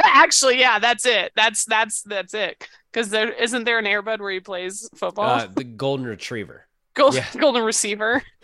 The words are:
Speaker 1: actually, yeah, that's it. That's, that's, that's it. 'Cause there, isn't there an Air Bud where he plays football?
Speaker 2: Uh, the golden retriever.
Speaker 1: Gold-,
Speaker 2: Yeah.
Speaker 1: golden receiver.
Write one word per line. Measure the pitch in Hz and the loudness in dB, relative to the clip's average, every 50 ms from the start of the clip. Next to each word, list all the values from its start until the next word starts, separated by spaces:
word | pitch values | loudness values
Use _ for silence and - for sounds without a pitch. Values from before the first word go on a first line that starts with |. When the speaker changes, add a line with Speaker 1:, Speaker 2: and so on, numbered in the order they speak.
| - | 4
Speaker 1:
actually, | - - - 320 330 - - 277 262 247 254 | 6 8 8 6 6 4 4 4 4 4 4
yeah, | 254 254 226 208 | 4 4 4 4
that's | 214 240 240 214 - | 2 2 2 2 2
it. | 254 233 202 175 - - | 2 2 2 0 -2 0
That's, | 220 214 233 214 - - | 2 2 2 2 0 -2
that's, | 220 220 214 226 220 - - - | 0 0 0 0 0 -4 -10 -8
that's | 202 208 196 185 185 - | -8 -8 -8 -8 -6 -6
it. | 214 202 170 - - - - _ _ _ _ | -4 -4 -4 -6 -10 -16 -20 _ _ _ _
'Cause | - 226 233 202 | -4 -4 -4 0
there, | 202 220 214 233 | 0 0 0 0
isn't | - - 233 226 240 247 226 | -2 -2 -2 -2 -2 -2 -2
there | 240 233 226 | 0 0 0
an | 220 | 0
Air | 202 202 208 | 0 -2 -2
Bud | 196 220 220 214 | -2 -4 -6 -6
where | 202 196 | -6 -6
he | 190 185 | -8 -8
plays | 185 202 196 180 180 185 196 208 220 220 - | -8 -8 -10 -8 -8 -8 -10 -12 -16 -16 -12
football? | - 196 180 - 202 208 233 123 120 | -8 -8 -6 -4 -2 0 0 2 0
Speaker 2:
Uh, | 113 | -2
the | 95 95 - - | -4 -6 -8 -8
golden | 123 117 107 131 139 139 135 127 | -8 -8 -6 -4 -2 -2 -4 -6
retriever. | 120 107 98 - - 123 113 98 76 62 - _ _ _ _ _ _ - | -8 -10 -10 -10 -10 -10 -10 -10 -12 -14 -20 _ _ _ _ _ _ -4
Speaker 1:
Gold-, | - 285 269 262 | 2 2 2 2
Speaker 2:
Yeah. | - - - - | 2 -4 -4 -4
Speaker 1:
golden | 247 302 294 233 247 226 | 0 2 2 2 2 0
receiver. | 220 220 - - 208 202 208 214 220 240 277 - - _ _ | 0 -2 -2 -2 -4 -4 -4 -2 -2 -2 -2 -4 -6 _ _